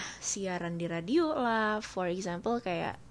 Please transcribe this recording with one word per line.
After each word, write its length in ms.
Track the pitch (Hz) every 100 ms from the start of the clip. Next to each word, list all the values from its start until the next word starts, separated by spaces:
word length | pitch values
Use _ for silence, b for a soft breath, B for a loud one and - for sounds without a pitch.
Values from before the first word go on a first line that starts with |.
| B B
siaran 560 | - 202 190 180 170 170
di 80 | 170
radio 480 | 170 170 311 311 302
lah, 480 | 240 220 214 214
for 240 | 214 190 180
example 560 | 180 185 175 220 240
kayak 340 | 190 170 165 - -